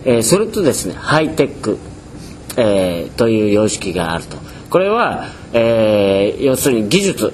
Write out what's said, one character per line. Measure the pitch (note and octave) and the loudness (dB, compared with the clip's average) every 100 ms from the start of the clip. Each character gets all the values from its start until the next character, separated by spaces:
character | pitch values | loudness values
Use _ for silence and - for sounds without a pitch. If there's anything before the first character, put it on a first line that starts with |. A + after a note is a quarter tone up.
え | - A#2+ | 2 2
ー、 | |
そ | A2+ F#3 | 4 2
れ | G#3+ | 0
と | - | 0
で | E3 | 0
す | A2 G2 | 0 -4
ね、 | - | -8
ハ | - C#3+ | 0 0
イ | D#3 | 0
テ | - C#3+ | 0 -2
ッ | - | 0
ク、 | - G2 - - - - - - - - | -4 -4 -6 -18 -18 -18 -18 -18 -10 0
え | A2+ G2 F#2 E2+ D2+ | 2 2 2 -2 -6
ー、 | - | 0
と | A#2 | 2
い | A2 G#2+ | 4 4
う | |
様 | G#2 G#2+ | 4 2
式 | - G2 | 0 -4
が | F2+ E2+ | -2 -2
あ | E2 | -4
る | - | -6
と。 | - - - - | -14 -16 -18 -2
こ | F3 | 0
れ | F#3+ | 0
は、 | A3 G#3 F#2+ - - - | 0 0 -2 -8 -14 -4
え | A#2 A#2 A2+ A2 G#2 G2 G2 G2+ - | 0 2 4 4 4 4 4 2 2
ー、 | |
要 | C3+ C3 | 0 2
す | D3 | 2
る | A#2+ | 0
に | G#2 | 2
技 | E3+ | 2
術、 | G3 - G#2+ | 2 0 -2